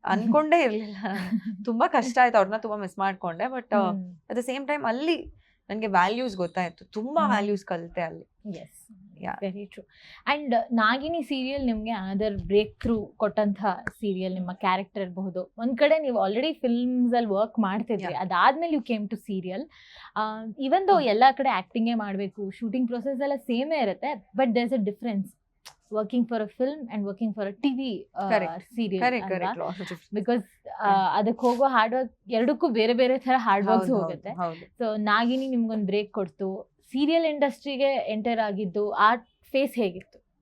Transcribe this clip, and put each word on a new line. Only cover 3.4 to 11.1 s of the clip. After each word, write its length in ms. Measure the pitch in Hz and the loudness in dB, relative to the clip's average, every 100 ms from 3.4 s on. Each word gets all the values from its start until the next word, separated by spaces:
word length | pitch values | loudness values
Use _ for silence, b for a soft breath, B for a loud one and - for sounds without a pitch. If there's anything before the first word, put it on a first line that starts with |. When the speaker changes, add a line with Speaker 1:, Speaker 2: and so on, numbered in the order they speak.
Speaker 1:
But, 320 | 240 254 240 | -4 -6 0
ಆ, 140 | 208 208 | 2 2
Speaker 2:
ಹ್ಮ್. 300 | 196 180 180 - | -2 -8 -16 -6
Speaker 1:
at 60 | |
the 120 | 240 247 | -4 -4
same 200 | 262 269 | -6 -4
time 200 | 294 247 | -2 -2
ಅಲ್ಲಿ 460 | 240 320 311 - - _ _ - | 0 0 -2 -4 -20 _ _ -10
ನನ್ಗೆ 180 | 214 220 | -6 0
ವ್ಯಾಲ್ಯೂಸ್ 500 | 185 185 233 254 190 | 2 2 0 -4 -4
ಗೊತ್ತಾಯ್ತು. 480 | 175 185 175 - | -4 -2 -4 -8
ತುಂಬಾ 360 | - 214 240 311 | -12 -8 -2 0
Speaker 2:
ಹ್ಮ್. 100 | 302 | 2
Speaker 1:
ವ್ಯಾಲ್ಯೂಸ್ 340 | 220 202 202 | 0 0 -4
ಕಲ್ತೆ 360 | - 170 170 180 | -4 -8 -6 -6
ಅಲ್ಲಿ. 260 | 165 165 - _ 214 | -6 -8 -18 _ -14
Speaker 2:
Yes. 420 | 165 160 - _ 196 196 156 | -14 -16 -20 _ -20 -20 -12
Speaker 1:
Yeah. 200 | - - | -10 -6
Speaker 2:
Very 220 | 196 190 | -8 -8
true. 200 | 202 - - B B B - | -14 -18 -20 B B B -2
And 180 | 294 294 233 226 | -2 2 0 2
ನಾಗಿನಿ 520 | 233 214 262 302 | 2 4 2 -2